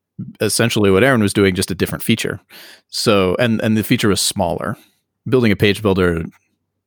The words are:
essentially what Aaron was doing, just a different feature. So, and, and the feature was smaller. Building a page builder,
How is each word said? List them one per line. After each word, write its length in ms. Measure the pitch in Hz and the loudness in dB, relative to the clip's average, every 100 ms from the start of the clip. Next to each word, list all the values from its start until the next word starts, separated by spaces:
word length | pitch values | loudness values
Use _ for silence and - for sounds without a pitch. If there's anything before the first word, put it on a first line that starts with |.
| _ - - - | _ -16 -16 -6
essentially 480 | 110 - 117 117 101 | -4 0 0 2 2
what 120 | 95 | 4
Aaron 180 | 127 127 | 4 2
was 120 | 104 | 2
doing, 220 | 110 98 92 | 2 2 2
just 160 | 95 | -4
a 40 | 87 | -4
different 280 | 98 73 | -4 -4
feature. 360 | - 110 90 98 - - - - _ | -2 -2 -2 -8 -12 -20 -20 -20 _
So, 460 | - - 101 92 90 | -6 0 2 2 0
and, 220 | 120 110 | 0 0
and 160 | 110 110 | 0 0
the 60 | |
feature 260 | 101 123 110 | 0 0 2
was 120 | 92 | 0
smaller. 540 | - - 87 82 69 - _ _ _ _ - | -2 -4 -4 -4 -6 -10 _ _ _ _ -2
Building 240 | 127 117 | 0 2
a 40 | 98 | 2
page 260 | 107 98 | 2 2
builder, 420 | 107 95 90 82 85 - _ _ _ _ | 0 2 2 0 -6 -14 _ _ _ _